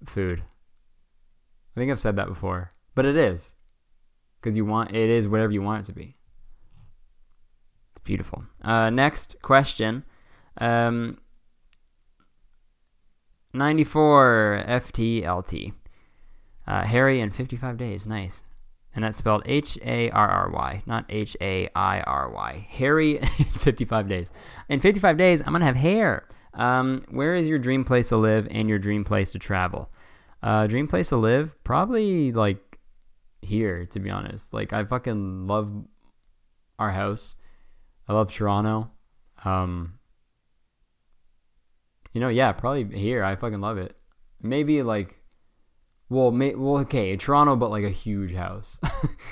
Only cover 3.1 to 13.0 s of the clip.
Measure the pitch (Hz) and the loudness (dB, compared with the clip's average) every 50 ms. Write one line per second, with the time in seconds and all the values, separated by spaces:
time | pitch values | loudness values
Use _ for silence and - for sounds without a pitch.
3.1 | 143 165 143 101 87 85 - - - _ _ _ _ _ _ _ _ _ _ _ | 4 4 2 2 0 -4 -10 -16 -20 _ _ _ _ _ _ _ _ _ _ _
4.1 | _ _ _ _ _ _ - 117 107 110 104 104 107 113 113 - 104 113 113 110 | _ _ _ _ _ _ -6 -2 -2 0 0 0 0 -2 -2 -2 0 0 2 4
5.1 | 117 117 107 101 107 110 110 107 104 101 98 104 107 110 98 - - - - 127 | 4 4 2 2 2 2 2 2 0 0 -2 -2 -4 -6 -8 -12 -14 -16 -16 -18
6.1 | 131 _ _ _ - - - - - - - - - - - - - - - _ | -20 _ _ _ -20 -20 -20 -20 -20 -20 -20 -20 -20 -20 -20 -20 -20 -20 -20 _
7.1 | _ - - _ - - - _ _ _ _ _ _ _ _ _ _ - - - | _ -20 -20 _ -20 -20 -20 _ _ _ _ _ _ _ _ _ _ -14 -6 -4
8.1 | 95 - - - - - - - - - - 107 113 113 113 113 117 131 139 151 | -4 -4 -2 -4 -6 -6 -6 -14 -16 -8 -2 2 2 4 4 4 4 4 4 2
9.1 | - - - - - - - - 135 135 135 - - - 113 110 113 131 - - | 2 -2 -10 -12 -16 -14 2 6 6 6 6 4 -2 -2 -2 -2 -2 -6 -10 -14
10.1 | - - - _ - - - _ - - 117 117 117 117 117 117 117 117 117 117 | -20 -20 -20 _ -20 -20 -20 _ -8 -2 0 2 2 2 2 2 0 -2 -4 -6
11.1 | - - - _ - - _ _ _ _ _ _ _ _ _ _ _ _ _ _ | -8 -14 -20 _ -20 -20 _ _ _ _ _ _ _ _ _ _ _ _ _ _
12.1 | _ _ _ _ _ _ _ _ _ _ _ _ _ _ _ _ _ _ | _ _ _ _ _ _ _ _ _ _ _ _ _ _ _ _ _ _